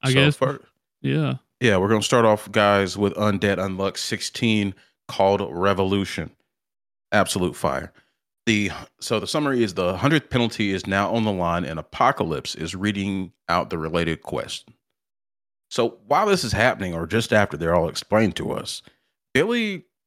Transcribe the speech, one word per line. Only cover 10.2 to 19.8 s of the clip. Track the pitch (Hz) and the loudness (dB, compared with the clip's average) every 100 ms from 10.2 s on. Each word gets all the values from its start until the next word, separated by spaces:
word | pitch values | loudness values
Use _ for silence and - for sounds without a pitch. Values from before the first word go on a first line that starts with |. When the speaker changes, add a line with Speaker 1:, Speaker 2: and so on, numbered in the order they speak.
| - | 0
Speaker 2:
penalty | 127 117 - 104 | 0 0 0 -2
is | 95 98 | -2 -2
now | 98 101 | -2 0
on | 113 110 | 0 0
the | |
line, | 95 85 87 | 0 0 -2
and | 76 80 | -4 -8
Apocalypse | - - 127 139 87 71 - - | -8 0 0 2 -2 -4 -6 -8
is | 82 90 | -8 -4
reading | 101 101 98 95 92 _ - | -2 -2 -2 -4 -6 _ -2
out | 87 - | -2 -2
the | 85 | -4
related | 78 85 82 80 | -2 -2 -2 -4
quest. | - 73 - - - - _ _ _ _ _ _ _ _ _ | -6 -8 -8 -12 -16 -20 _ _ _ _ _ _ _ _ _
So | - 117 - 101 | -2 -2 -2 -2
while | 151 208 | 0 2
this | 190 | 0
is | 120 | 0
happening, | 95 123 - 92 85 | 2 2 2 -4 -4
or | 82 | -2
just | 110 113 | -2 2
after | 107 101 76 | 2 2 0
they're | 82 85 | 0 2
all | 82 | 2
explained | - - 107 107 - | -4 0 2 2 0
to | - | -6
us, | - - - - _ _ _ _ 127 | -6 -8 -12 -16 _ _ _ _ 0
Billy | 190 240 214 185 | 2 0 -2 -6